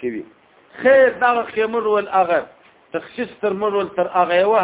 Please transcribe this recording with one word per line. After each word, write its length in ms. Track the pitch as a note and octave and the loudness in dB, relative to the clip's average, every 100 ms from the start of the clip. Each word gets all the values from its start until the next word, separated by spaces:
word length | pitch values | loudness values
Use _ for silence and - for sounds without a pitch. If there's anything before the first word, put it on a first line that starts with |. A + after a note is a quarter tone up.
کوي. 240 | B2 A2 - _ _ _ _ - | -8 -8 -12 _ _ _ _ -2
خیر، 260 | B3+ C4+ B3+ B3+ | 4 6 4 2
دغه 180 | B3 A#3+ - | 0 0 -2
خې 140 | G#3+ A3 | -4 -4
مرول 340 | A#3 A3 G#3 G3 | -2 0 -2 0
هغه 380 | F#3+ E3+ D#3+ - _ _ _ _ | 0 2 0 -4 _ _ _ _
تخصیص 360 | E3 - - A#3+ - | -12 -10 -10 -12 -6
تر 120 | G#3 | -6
مرول 360 | G3 G#3 G3+ F#3 - | -4 -2 -4 -4 -4
تر 100 | F3+ | -2
هغه 200 | F#3 E3+ | 0 0
یوه 240 | F3 G3 A3 | 2 2 2